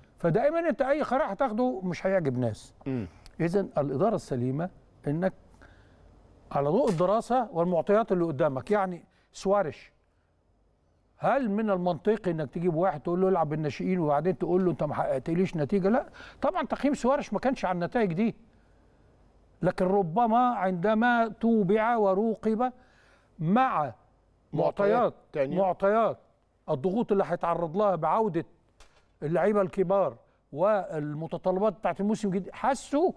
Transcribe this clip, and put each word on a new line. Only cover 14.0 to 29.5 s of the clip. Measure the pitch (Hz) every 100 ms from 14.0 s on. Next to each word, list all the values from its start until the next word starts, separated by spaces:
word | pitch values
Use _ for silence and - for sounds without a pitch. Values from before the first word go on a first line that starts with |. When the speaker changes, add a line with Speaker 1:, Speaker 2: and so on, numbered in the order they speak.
| 156 143 160 185
Speaker 1:
تقول | 165 180 185
له: |
"أنت | 156
ما | 151
حققتليش | 110 147 135 127 170 185 170
نتيجة"؟ | 143 202 185
لا، | 240 - - - -
طبعًا | 269 359 285
تقييم | - 269
سوارش | 269 233 285 226
ما | 196
كانش | 254 277 180
على | 180
النتائج | 175 247 214
دي، | 160 226 - - _ _ _ _ _ _ _ - _ _ _
لكن | 165 - 185
ربما | 202 180 170 240 226
عندما | 247 233 185 185 190 220 240 240 226
توبع | - 226 226 185 214 220 240
وروقب | 202 190 226 202 220 220 254 - - _ _ _ _ _
مع | 156 208 262 190 143 - _ _ _ _ _
Speaker 2:
معطيات |
Speaker 1:
معطيات، | 156 151 - 202 226 214 - _
Speaker 2:
تانية. | 156 139 180
Speaker 1:
معطيات | 190 170 196 220 214 127 _ _ _ _ -
الضغوط | 156 143 196 226
اللي | 196 156
هيتعرض | 175 165 170 170 165
لها | 208 180
بعودة | 156 185 220 165 - _ _ _ - _ _ _
اللعيبة | 147 165 185